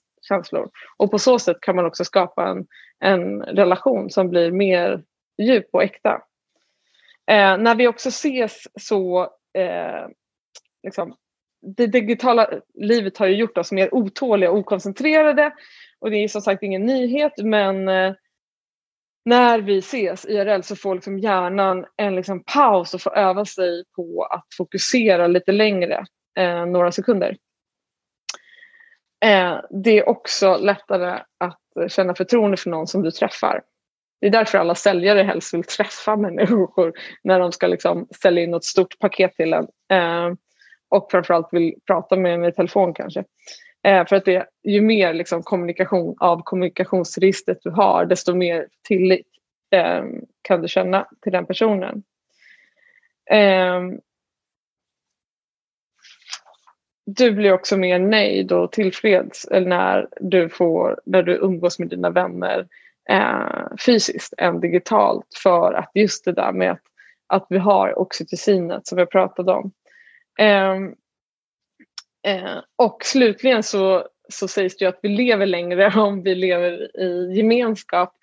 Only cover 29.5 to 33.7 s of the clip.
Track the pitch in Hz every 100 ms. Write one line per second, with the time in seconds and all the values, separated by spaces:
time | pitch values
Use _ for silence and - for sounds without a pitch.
29.5 | 160 - 196 214 208 - 220 - - 196
30.5 | 175 202 196 - 190 175 180 - _ 175
31.5 | - _ - 175 - 185 175 185 240 208
32.5 | 190 175 165 160 190 165 - - - -
33.5 | - -